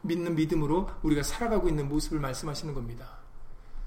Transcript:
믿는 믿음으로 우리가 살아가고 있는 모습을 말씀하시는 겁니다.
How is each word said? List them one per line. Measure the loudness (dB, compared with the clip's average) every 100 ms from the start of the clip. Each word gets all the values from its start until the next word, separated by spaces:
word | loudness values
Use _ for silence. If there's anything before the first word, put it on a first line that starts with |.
믿는 | -2 0 2 2
믿음으로 | 2 2 4 2 0 0
우리가 | 2 2
살아가고 | 2 0 2 4 4
있는 | 2 2
모습을 | 0 0 0
말씀하시는 | 0 -2 -4 -4 -4
겁니다. | -4 -6 -8 -12 -14 -12 -10 -10 -10 -8 -6